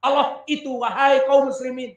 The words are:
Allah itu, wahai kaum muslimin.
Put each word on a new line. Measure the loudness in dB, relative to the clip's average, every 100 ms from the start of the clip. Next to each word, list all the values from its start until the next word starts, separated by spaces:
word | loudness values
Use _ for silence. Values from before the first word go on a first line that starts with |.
Allah | 0 0 0 -4 -8
itu, | -8 -6 -6
wahai | -6 0 4 4 4
kaum | 4 2
muslimin. | -2 -8 -8 -12